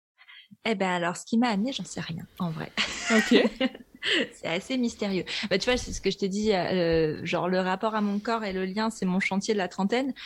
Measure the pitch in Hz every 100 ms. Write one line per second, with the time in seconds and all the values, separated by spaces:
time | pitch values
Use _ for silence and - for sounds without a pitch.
0 | _ _ - - - - 220 208 185 180
1 | 170 170 - 226 240 196 240 269 180 -
2 | 160 165 - - 175 160 - - - -
3 | - 226 - 220 214 - 262 - - -
4 | - 370 - - 170 170 - 262 233 -
5 | 208 190 156 - 214 196 247 247 - -
6 | 196 190 196 196 214 190 165 185 165 165
7 | 156 - 165 175 175 185 185 190 220 214
8 | 208 202 208 226 214 190 190 196 226 -
9 | 185 185 - 196 - 208 180 - 196 233
10 | 269 -